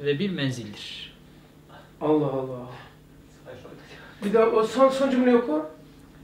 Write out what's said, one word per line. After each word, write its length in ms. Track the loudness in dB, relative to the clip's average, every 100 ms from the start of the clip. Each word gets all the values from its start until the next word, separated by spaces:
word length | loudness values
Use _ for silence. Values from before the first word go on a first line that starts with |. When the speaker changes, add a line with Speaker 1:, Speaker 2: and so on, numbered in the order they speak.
Speaker 1:
ve 180 | -4 -2
bir 120 | -2
menzildir. 840 | -4 -4 -6 -12 -14 -16 -16 -16 -20 -20 -20 -20 -20 -20 -20 -20 -6
Speaker 2:
Allah 260 | 0 2 0
Allah. 400 | -4 -6 -10 -14 -16 -20 -20 -20 -20 -20 -20 -20 -20 -20 -20 -20 -20 -20 -8
Bir 80 | 0
de 60 | 4
o 200 | 4 4
son, 240 | 2 4 4
son 220 | 4 0
cümleyi 260 | 4 4 4
oku. 300 | 2 -2 -4 -14 -20 -20 -20 -20